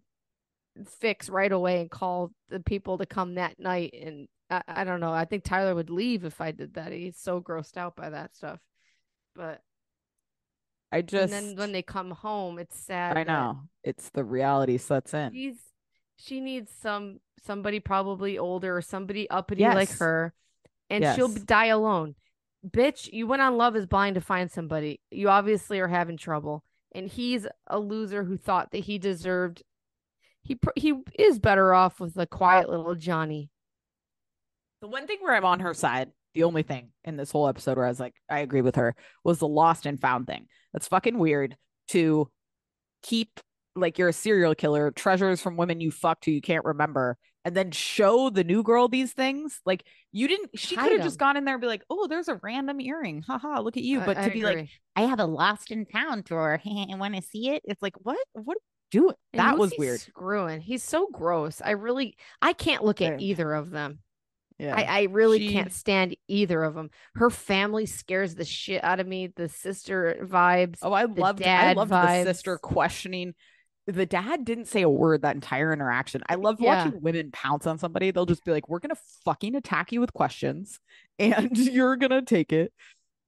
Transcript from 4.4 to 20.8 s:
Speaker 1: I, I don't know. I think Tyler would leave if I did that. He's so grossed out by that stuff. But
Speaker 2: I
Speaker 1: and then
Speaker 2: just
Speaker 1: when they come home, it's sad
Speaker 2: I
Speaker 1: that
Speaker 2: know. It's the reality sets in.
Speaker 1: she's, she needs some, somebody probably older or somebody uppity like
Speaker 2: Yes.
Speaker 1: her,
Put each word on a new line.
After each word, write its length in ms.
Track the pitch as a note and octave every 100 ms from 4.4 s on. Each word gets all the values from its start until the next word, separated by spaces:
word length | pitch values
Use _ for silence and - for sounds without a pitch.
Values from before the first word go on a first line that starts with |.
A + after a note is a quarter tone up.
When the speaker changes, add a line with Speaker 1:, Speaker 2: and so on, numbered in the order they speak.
| _
Speaker 1:
I, 120 | F#3 -
I 160 | E3 F#3+
don't 140 | F3
know. 100 | E3
I 140 | E3 E3
think 180 | G#3
Tyler 320 | - F#3 F#3+ F3
would 140 | E3
leave 340 | F3 A#3+ A3+
if 160 | E3+ -
I 120 | D#3+
did 240 | D#3 D3 -
that. 180 | D#3+
He's 240 | - F3+ E3+
so 240 | - F3+
grossed 340 | F3 E3 D3+ F#3
out 180 | F3 -
by 120 | D#3
that 220 | D3+ E3 _
stuff. 240 | D#3 E3 _ _ _ _ _ _ _ -
But 260 | E3 D3+ _ _ _ _ _ _ _ _ _ _ _ _ _
Speaker 2:
I 40 | D#3
Speaker 1:
and 80 | E3+
then 200 | G3 F#3+
Speaker 2:
just 280 | G3+ G#3 F#3+
Speaker 1:
when 140 | G#3
they 80 | G3
come 300 | F3 G3 F#3
home, 460 | E3+ G#3+ G#3 F#3 E3+
it's 180 | E3+ -
sad 400 | - F#3 F3 E3
Speaker 2:
I 60 |
Speaker 1:
that 40 | D#3+
Speaker 2:
know. 360 | D#3 B2 C3+ C#3+ _
It's 260 | - - -
the 120 | -
reality 540 | A#2+ B2+ C3+ C#3 C3 A#2+
sets 360 | - C#3 -
in. 200 | D3+ C#3
Speaker 1:
she's, 240 | B3+ C4+ A#3+ - _ _ _ _ _
she 220 | - C4
needs 320 | C4 C4 G#3 -
some, 380 | A3 G3+ G3+ G3 _ _
somebody 360 | - G3+ G#3 G#3
probably 560 | - G3 G3 F#3+ G3+ G3
older 400 | F3 F#3 F#3 F3+
or 40 |
somebody 480 | E3+ F#3+ F#3+ G3+ G#3
uppity 340 | F#3 F#3 G3 A3
like 240 | G3+ F#3+
Speaker 2:
Yes. 100 | -
Speaker 1:
her, 340 | E3 D#3+ E3 - _ _ _ _